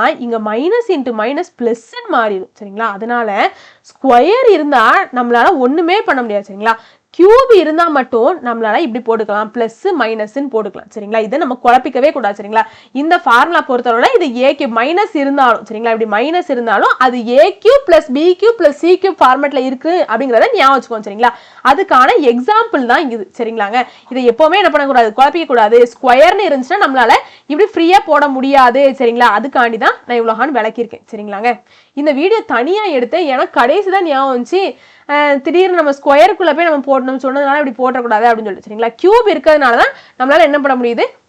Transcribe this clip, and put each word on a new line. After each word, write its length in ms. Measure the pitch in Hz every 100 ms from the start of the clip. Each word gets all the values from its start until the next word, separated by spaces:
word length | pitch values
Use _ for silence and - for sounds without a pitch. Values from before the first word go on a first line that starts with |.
| 247 269 240
இங்க 140 | 226 214
மைனஸ் 420 | 220 330 480 466 330
into 160 | 247 220
மைனஸ் 340 | 226 285 349 -
பிளஸ்ன்னு 500 | 233 233 - 480 466 277
மாறிடும், 340 | 220 190 - _
சரிங்களா? 300 | 208 196 226 196
அதனால 320 | 226 240 220 202 320 - - _ _
ஸ்கொயர் 560 | _ 269 240 302 494 508 349
இருந்தா 280 | 294 254 220 349 370 254
நம்மளால 400 | 247 240 294 311 247
ஒண்ணுமே 320 | 311 330 403 415
பண்ண 120 | 269 240
முடியாது, 200 | 208 202
சரிங்களா? 240 | 196 220 226 - _ _ -
கியூப் 340 | 370 480 523 403
இருந்தா 240 | 311 320 339 285
மட்டும் 340 | 247 233 277 349 240
நம்மளால 320 | 226 220 240 311
இப்படி 160 | 233 226
போட்டுக்கலாம், 420 | 226 214 208 214 233
பிளஸ் 280 | 226 220 392 339
மைனஸ்ன்னு 500 | 226 220 214 277 277
போட்டுக்கலாம், 360 | 220 208 - -
சரிங்களா? 260 | 220 202 226 226
இதை 80 | 269
நம்ம 140 | 294 247 247
குழப்பிக்கவே 440 | 254 277 247 285 311
கூடாது, 200 | 208 208
சரிங்களா? 240 | 202 220 214 - _ 262
இந்த 140 | 311 349 269
ஃபார்முலா 360 | 233 320 330 -
பொறுத்தவரை 380 | 247 247 233 311 480
இது 80 | 311 233
ஏ 80 | 262 311
கியூப் 140 | 277 226
மைனஸ் 360 | 254 359 415 311
இருந்தாலும், 400 | 277 277 254 220 208
சரிங்களா? 260 | 214 233 220
இப்படி 140 | 220 185
மைனஸ் 340 | 185 359 - 247
இருந்தாலும் 380 | 233 208 - - 262
அது 120 | 247 226 254
ஏ 80 | 359 - 415
கியூப் 200 | 554 453
பிளஸ் 200 | 320 311 262
பி 80 | 349 359
கியூப் 160 | 440 453
பிளஸ் 180 | 311 277
சி 100 | 330 370
கியூப் 140 | 392 -
ஃபார்மேட்ல 400 | 392 262 285 277 262
இருக்கு 240 | 254 320 349 269
அப்படிங்கிறத 400 | 226 269 233 403 415
ஞாபகம் 200 | 269 269
வச்சுக்கோங்க, 300 | - 226 214
சரிங்களா? 220 | 202 240 - - - 254
அதுக்கான 460 | 302 392 269 269 453 269
எக்ஸாம்பிள் 520 | 240 262 427 453 311 240
தான் 140 | 285 294 226
இது, 80 | - -
சரிங்களாங்க? 420 | 226 226 202 247 233 - -
இதை 100 | 254 247
எப்பவுமே 260 | 233 311 381
என்ன 100 | 359
பண்ணக்கூடாது? 380 | 294 277 254 220 220
குழப்பிக்க 280 | 277 330 311
கூடாது. 260 | 240 214 233 240
ஸ்கொயர்னு 540 | - 254 254 330 403 370
இருந்துச்சுன்னா 320 | 277 247 392 330
நம்மளால 300 | 262 233 403 - - -
இப்படி 160 | 302 427 339
ஃப்ரீயா 260 | 330 392 370
போட 180 | 294 285 262
முடியாது, 460 | 269 277 247 247 277 -
சரிங்களா? 280 | 240 233 240 208
அதுக்காண்டி 420 | 269 277 233 226 294
தான் 100 | - -
நான் 100 | 240
இவ்வளோ 140 | 226 220
ஹான் 160 | 269 247
விளக்கியிருக்கேன், 460 | 220 226 226 - _
சரிங்களாங்க? 380 | 214 208 202 240 233 _ _ _ 277
இந்த 100 | 294 269
வீடியோ 220 | 370 440 - 233
தனியா 280 | 262 415 415 277
எடுத்தேன், 320 | 240 339 311
ஏன்னா 140 | 262 349 -
கடைசி 300 | 240 359 381 381
தான் 100 | 339
ஞாபகம் 220 | 269 277
வந்துச்சு. 300 | 247 240 359 359 - _ _ -
அஹ், 220 | 285 294 277 294
திடீர்னு 340 | 330 370 349
நம்ம 120 | 294 277
ஸ்கொயருக்குள்ள 540 | 302 277 370 392 339 285
போய் 100 | 339
நம்ம 180 | 285 262
போடணும்னு 360 | 269 254 262 269
சொன்னதுனால 340 | 277 277 285
இப்படி 120 | 277 233
போட்டக்கூடாது 440 | 254 254 240 214 233
அப்படின்னு 200 | 226 214
சொல்லிட்டு, 180 | 185 -
சரிங்களா? 220 | 214 233 -
கியூப் 260 | 349 466 415
இருக்கிறதுனால 420 | 302 320 302 254 233
தான் 100 | 480 - - -
நம்மளால 260 | 254 311 302
என்ன 100 | 294
பண்ண 120 | 277 254
முடியுது? 240 | 240 233 508 -